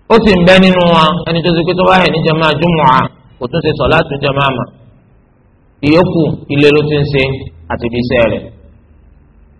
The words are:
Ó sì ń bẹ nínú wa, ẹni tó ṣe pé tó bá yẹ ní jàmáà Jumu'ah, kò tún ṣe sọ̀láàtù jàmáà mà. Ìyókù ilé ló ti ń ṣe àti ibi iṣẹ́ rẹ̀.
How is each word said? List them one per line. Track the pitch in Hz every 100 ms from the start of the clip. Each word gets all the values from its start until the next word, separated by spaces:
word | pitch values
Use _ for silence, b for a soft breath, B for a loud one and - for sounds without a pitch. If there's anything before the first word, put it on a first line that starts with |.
| -
Ó | 220
sì | 214
ń | 180
bẹ | 175 190
nínú | 190 180 175
wa, | 165 156 160
ẹni | 165 170
tó | 170
ṣe | 165
pé | 165
tó | 180 185
bá | 185
yẹ | 165
ní | 160
jàmáà | 156 156 156
Jumu'ah, | 147 175 160 135 131 123 - _
kò | - 123
tún | 165
ṣe | 156
sọ̀láàtù | 147 156 156 160 139
jàmáà | 139 139 139
mà. | 120 107 - _ _ _ _ _ _ _ _ _ _
Ìyókù | 143 160 180 170 143 - -
ilé | 139 147
ló | 151
ti | 147 147
ń | 139
ṣe | 139 135 131 - - -
àti | 120 117
ibi | 120
iṣẹ́ | 123 123 113
rẹ̀. | - - - - _ _ _ _ _ _ _ _